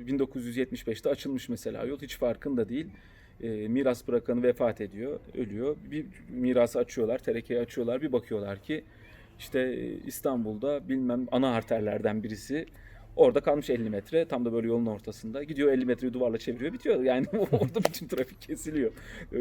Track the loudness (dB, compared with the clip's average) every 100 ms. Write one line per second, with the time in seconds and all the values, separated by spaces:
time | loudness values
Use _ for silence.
0 | -2 0 0 -2 -6 -2 -4 -4 -6 -4
1 | -2 -2 -2 -6 -4 -6 -6 -6 -6 -6
2 | -10 -2 -2 -2 -2 -2 0 -4 -8 -12
3 | -20 -20 -20 -10 -6 -4 -2 2 2 0
4 | 2 0 2 2 4 4 2 0 -6 -8
5 | -8 -8 -8 -6 -6 -2 -2 -4 -6 -8
6 | -8 -12 -12 -2 2 4 4 2 -2 0
7 | 0 0 0 -2 -2 -2 -2 -2 -2 -2
8 | 0 0 0 -4 -4 -6 -6 -6 -8 -20
9 | -20 -20 -20 -18 -4 0 0 -2 -4 -8
10 | -8 -4 0 0 0 -2 -2 -2 0 0
11 | 2 0 2 2 4 2 2 0 0 2
12 | 2 0 -2 -6 -4 -4 -6 -12 -20 -20
13 | -2 6 8 8 4 2 2 0 0 -4
14 | 0 0 2 0 0 0 2 2 2 -2
15 | -8 -10 -8 -8 -6 4 6 6 4 2
16 | 0 0 0 0 -2 -4 -4 -2 2 4
17 | 4 4 2 0 2 2 2 0 0 -2
18 | -6 -4 -4 -6 -10 -8 -4 0 0 -2
19 | -14 -14 -8 -4